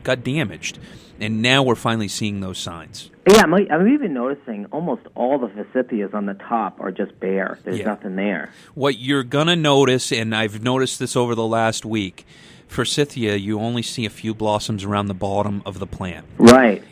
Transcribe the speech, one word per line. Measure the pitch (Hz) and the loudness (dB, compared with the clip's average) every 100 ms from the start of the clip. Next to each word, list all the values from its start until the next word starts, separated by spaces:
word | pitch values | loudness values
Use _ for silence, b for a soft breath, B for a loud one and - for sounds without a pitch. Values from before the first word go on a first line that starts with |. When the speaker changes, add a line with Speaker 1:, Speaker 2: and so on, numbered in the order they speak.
Speaker 1:
got | - 127 | -4 -4
damaged, | 120 151 104 82 - - B B B B | -2 -4 -4 -6 -12 -12 B B B B
and | 123 110 | -6 -2
now | 120 135 | 2 2
we're | 131 110 | 2 0
finally | 120 113 101 | 0 -2 -4
seeing | - 107 101 | -4 -6 -6
those | 95 90 | -8 -10
signs. | - 85 78 - - _ 180 | -10 -12 -16 -18 -20 _ 8
Speaker 2:
Yeah, | 220 | 8
I'm, | 165 | 8
I'm | 180 196 156 202 | 4 2 2 4
even | 294 220 131 | 2 0 -4
noticing | 123 143 - 104 101 | -4 -6 -10 -12 -8
almost | 143 170 117 - | -6 -4 -6 -8
all | - 123 143 | -4 -2 0
the | 117 | -4
forsythias | 104 101 131 123 113 101 104 | -8 -6 -4 -2 -4 -4 -4
on | 101 | -6
the | |
top | 98 - 117 98 - | -8 -4 -2 -2 -6
are | 98 | -10
just | 92 98 - | -6 -8 -6
bare. | 98 95 95 - - | -4 -2 -4 -8 -8
There's | 98 | -6
Speaker 1:
Yeah. | 107 | -6
Speaker 2:
nothing | 104 101 92 | -6 -8 -4
there. | 101 85 73 B B | -4 -4 -8 B B
Speaker 1:
What | - 139 113 | -4 -2 -2
you're | 127 143 | -2 -2
gonna | 123 139 160 175 | 0 0 2 2
notice, | 151 139 131 127 - | 4 6 6 2 0
and | 120 110 110 | -2 -2 -2
I've | 110 107 | -2 -2
noticed | 120 131 127 - | -2 0 -2 -4
this | 127 131 | -4 0
over | 120 113 | 0 0
the | 113 | 0
last | 113 113 110 110 | 2 0 -2 -4
week, | 110 92 - - B B B B | -4 -4 -8 -20 B B B B
forsythia, | - 117 - 143 123 110 104 | -4 -2 -2 -2 -2 -2 -2
you | 98 107 | -2 -4
only | 113 120 | -2 -4
see | 113 - 107 | -6 -6 -6
a | |
few | - 110 | -6 -8
blossoms | 110 107 104 - 107 | -4 0 0 -2 -4
around | 98 101 101 | -2 -2 -2
the | |
bottom | 92 101 98 104 101 101 | -4 -4 -2 -2 -4 -8
of | 98 | -10
the | 98 | -10
plant. | - 92 82 - - | -10 -10 -12 -12 8
Speaker 2:
Right. | 117 127 120 98 - | 10 10 8 0 -6